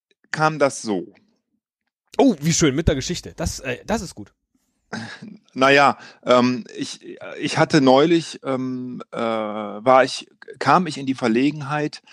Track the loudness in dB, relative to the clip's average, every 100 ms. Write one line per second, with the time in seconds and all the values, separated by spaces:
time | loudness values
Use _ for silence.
0 | _ _ _ -2 0 2 0 0 -4 -4
1 | -6 -14 _ _ _ _ _ _ _ _
2 | _ 2 2 2 0 2 2 0 0 -2
3 | -4 -8 -10 -8 -8 -8 -8 -8 -4 -4
4 | -6 -14 -20 _ _ _ _ _ _ -14
5 | -12 -16 -18 -20 _ 0 4 6 6 2
6 | -6 -8 2 4 4 0 -8 -12 -12 -12
7 | -16 -18 -16 -8 -4 -2 2 4 6 6
8 | 6 2 0 -10 -6 -6 -6 -8 -10 -12
9 | -12 -6 -4 -4 -6 -8 -10 -4 4 4
10 | 4 -2 -14 _ -20 -4 2 2 2 -6
11 | -6 -2 0 0 0 -2 -6 -6 -6 -10
12 | _